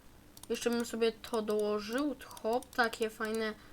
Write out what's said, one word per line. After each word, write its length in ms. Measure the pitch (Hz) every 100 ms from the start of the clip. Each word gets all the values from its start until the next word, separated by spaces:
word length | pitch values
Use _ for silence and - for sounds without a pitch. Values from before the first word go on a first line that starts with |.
| - - - - -
jeszcze 200 | 233 233
bym 160 | 233 233
sobie 260 | 226 226
to 300 | 220 - 226
dołożył, 760 | 214 214 208 208 208 247 294 - -
hop, 500 | - 220 240 - -
takie 340 | 226 - 220
fajne 440 | - 214 220 220 214 -